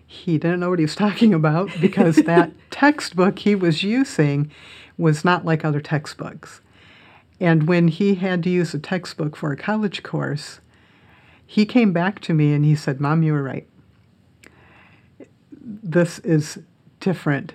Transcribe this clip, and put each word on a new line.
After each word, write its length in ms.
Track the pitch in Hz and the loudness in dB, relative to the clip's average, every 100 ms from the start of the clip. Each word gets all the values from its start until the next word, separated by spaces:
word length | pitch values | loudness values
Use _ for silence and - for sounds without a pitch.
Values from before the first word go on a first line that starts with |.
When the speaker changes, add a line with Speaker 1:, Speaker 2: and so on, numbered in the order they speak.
| _ | _
Speaker 1:
he 320 | - - 156 | -12 -2 -2
didn't 200 | 170 175 | 0 -2
know 100 | 180 | -2
what 80 | 180 | 0
he 40 | |
was 120 | 156 - | -2 0
talking 360 | 208 - 226 | -2 4 4
about 380 | 170 156 160 190 170 | 4 2 0 -2 0
because 360 | 190 196 165 156 | 0 4 4 4
Speaker 2:
<laughs> 0 | |
Speaker 1:
that 340 | - 170 175 - _ | 4 4 4 -2 _
textbook 680 | - 285 294 - 175 185 190 | 0 2 2 -4 0 0 2
he 140 | 208 | 0
was 280 | 202 175 156 | 2 2 0
using 640 | 196 240 269 - 147 143 147 - - - - - | -2 -2 -2 0 0 2 -4 -6 -20 -20 -20 -2
was 260 | 165 151 | 0 2
not 200 | 175 180 | 2 0
like 200 | 165 160 | 0 -2
other 160 | 156 147 | 0 -4
textbooks. 800 | 147 151 151 - - - - - _ _ - - - - _ - | -2 -6 -6 -14 -16 -16 -20 -20 _ _ -20 -20 -20 -20 _ -2
And 260 | 175 165 156 | 2 4 4
when 200 | 175 170 | 4 2
he 280 | 160 202 185 | 2 0 0
had 260 | 190 180 | 0 -2
to 80 | 175 | 0
use 240 | 180 170 | 0 -2
a 40 | 151 | -6
textbook 580 | - 185 180 - 151 147 | -6 -6 -8 -8 -8 -6
for 160 | 160 | -8
a 40 | 139 | -6
college 460 | - 214 208 - | -4 -2 -4 -6
course, 560 | - 156 135 147 - - _ _ _ _ _ _ _ _ _ | -8 -6 -4 -6 -10 -20 _ _ _ _ _ _ _ _ _
he 180 | - 208 | -2 2
came 260 | 247 214 | 2 2
back 280 | 170 180 202 | 2 -2 -6
to 140 | - | -2
me 180 | 160 147 | 0 2
and 120 | 147 | 2
he 120 | 151 151 | 2 2
said, 240 | - 135 | 0 -4
"Mom, 240 | 143 160 | -2 0
you 80 | 156 | 2
were 100 | 147 | 0
right. 240 | 135 - - _ _ _ _ _ _ _ - _ _ _ _ _ _ _ - _ _ - | -4 -10 -14 _ _ _ _ _ _ _ -20 _ _ _ _ _ _ _ -20 _ _ -20
This 580 | 247 208 185 160 170 - | -18 -14 -4 0 0 -2
is 380 | 226 156 147 - - _ _ _ | -2 0 0 -10 -20 _ _ _
different 540 | 196 170 - 139 165 | -4 -4 -2 -4 -4